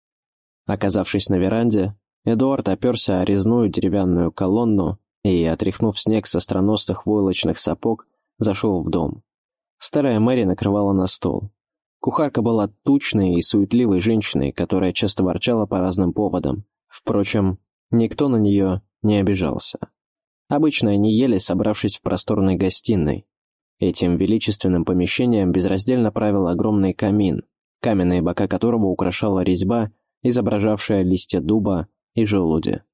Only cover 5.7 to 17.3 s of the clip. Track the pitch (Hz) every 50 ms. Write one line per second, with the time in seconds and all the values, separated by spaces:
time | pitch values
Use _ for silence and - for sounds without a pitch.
5.7 | 92 - - 110 101 - - 104 110 110 - - - 85 - - 101 95 95 101
6.7 | 107 104 - - 98 - - 90 107 104 98 95 90 - - 85 82 - - -
7.7 | 85 - - 113 113 - - _ _ _ _ _ _ - 110 107 98 101 - 113
8.7 | 95 87 78 85 87 87 80 - - - _ _ _ _ _ _ _ _ _ _
9.7 | _ - - - - 147 143 135 117 107 110 120 131 123 113 95 92 - 110 101
10.7 | 98 104 101 98 98 95 92 92 - - - 87 67 50 - 104 _ _ _ _
11.7 | _ _ _ _ _ _ - 135 - - 156 139 - 131 107 117 113 110 104 101
12.7 | - _ - 135 139 143 - - - 107 98 92 87 87 87 - - 104 98 98
13.7 | - 120 123 113 98 90 87 113 113 110 101 - - 71 67 71 - - 87 -
14.7 | 101 92 92 92 90 - - 101 - - 95 90 82 87 - - 120 113 104 98
15.7 | - 95 90 92 90 92 95 87 - - 107 92 - 90 76 69 65 101 101 _
16.7 | _ _ _ _ - - - - - 104 101 98